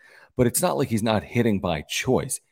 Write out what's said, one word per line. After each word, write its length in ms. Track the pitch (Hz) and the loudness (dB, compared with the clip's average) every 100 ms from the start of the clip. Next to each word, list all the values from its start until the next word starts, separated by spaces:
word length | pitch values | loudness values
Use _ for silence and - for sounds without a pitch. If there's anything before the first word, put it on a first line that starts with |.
| - - - | -20 -20 -8
but 120 | - 120 | 0 0
it's 160 | - | 2
not 160 | 175 143 | 0 0
like 100 | 135 | 0
he's 140 | 110 | 0
not 200 | 110 107 | 2 0
hitting 380 | - 120 113 98 | 0 0 2 2
by 220 | 92 78 | 0 -4
choice. 580 | - - - 110 - - _ | -4 -4 0 0 0 -8 _